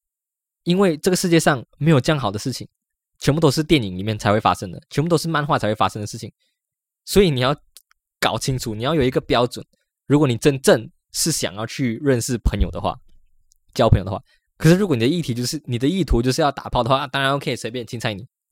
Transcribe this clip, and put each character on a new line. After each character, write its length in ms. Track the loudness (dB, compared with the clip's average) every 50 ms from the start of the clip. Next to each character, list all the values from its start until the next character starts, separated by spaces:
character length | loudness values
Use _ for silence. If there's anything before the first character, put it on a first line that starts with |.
| _ _ _ _ _ _ _ _ _ _ _ _ -2
因 140 | 0 2 2
为 180 | 2 2 2
这 140 | 0 0 0
个 60 | 0
世 100 | 0 2
界 140 | 2 4 4
上 240 | 4 4 0 0 -4 -10 _ -2
没 120 | 2 4
有 80 | 4 4
这 140 | 4 2
样 80 | -2 -2
好 100 | -2 -4
的 80 | -4 -4
事 140 | -6 -6
情， 160 | -8 -8 -12 -18 _ _ _ _ _ _ _ _ _ -6
全 160 | -2 -2 0
部 60 | 2
都 100 | 2 2
是 140 | 2 2 2
电 180 | 2 2 2
影 140 | 0 -2 -6
里 60 | -6
面 140 | -4 -4 -4 -2
才 120 | 0 0
会 80 | 2 2
发 160 | 2 0 0
生 160 | -2 -4 -12
的， 80 | -12 -14 -16 _
全 120 | -4 -2
部 60 | 0 0
都 80 | 0
是 100 | 0 0
漫 180 | -2 -2 -2 -2
画 140 | 0 -2 0
才 80 | 0
会 80 | -2 0
发 140 | 0 -2 -2
生 120 | -2 -6
的 60 | -10
事 120 | -10 -10 -12
情。 120 | -14 -16 -18 _ _ _ _ _ _ _ _ _ _ _ _ _ _
所 160 | 0 2 4
以 80 | 4 4
你 100 | 4 2
要 160 | 0 0 -2 -2 _ _ _ -20 _ _ _ _ _ _ _ -4
搞 180 | -4 -2 -2 -4
清 200 | -4 -4 -6 -4
楚， 160 | -6 -8 -6
你 100 | -4 -4
要 100 | -2 0
有 80 | 0
一 80 | 0 0
个 120 | 0 -2
标 240 | -2 0 2 2 2
准。 180 | 0 -2 -8 -16 _ _ _ _ _ _ _ _
如 120 | 0 2 2
果 100 | 4 2
你 80 | 0
真 240 | 2 2 0 0 2
正 300 | 4 4 4 4 2 -6 -18 _ _ _
是 200 | -8 -4 -4 -2
想 220 | -2 -2 -4 -6 -6
要 120 | -8 -10
去 320 | -8 -6 -4 -2 -2 -2 -2
认 180 | 0 0 0 0
识 160 | 0 -2 -2
朋 240 | -2 0 0 0 0
友 100 | -2 -2
的 80 | -2 -4
话， 160 | -4 -6 -6 -6 -12 -20 -20 -20 _ _ _ _ _ _ _ _ _ _
交 160 | 0 2 4 6
朋 100 | 4 4
友 60 | 2
的 60 | 0
话， 100 | -6 -8 -10 _ _ _ _ _ _ 2
可 100 | 4 6
是 80 | 6
如 100 | 6 4
果 80 | 2 2
你 60 | 2
的 60 | 2
议 160 | 2 0 0
题 100 | -2 -4
就 140 | -4 -4 -4
是， 140 | -6 -6 -8 -8
你 140 | -6 -4 -2
的 100 | -2 0
意 160 | 0 0 0
图 160 | 0 0 2
就 100 | 2 0
是 120 | 0 0
要 100 | 0 -2
打 160 | -2 -4 -8 -4
炮 140 | -2 -2
的 80 | 0 2
话， 160 | 0 0 0
当 160 | -2 -4 -2
然 100 | 0 0
OK， 240 | -2 -2 -4 -6 -6
随 140 | -6 -8 -8
便， 160 | -8 -10 -10
青 120 | -10 -8 -6
菜 140 | -6 -6
你。 140 | -6 -6 -10 -16 _ _ _ _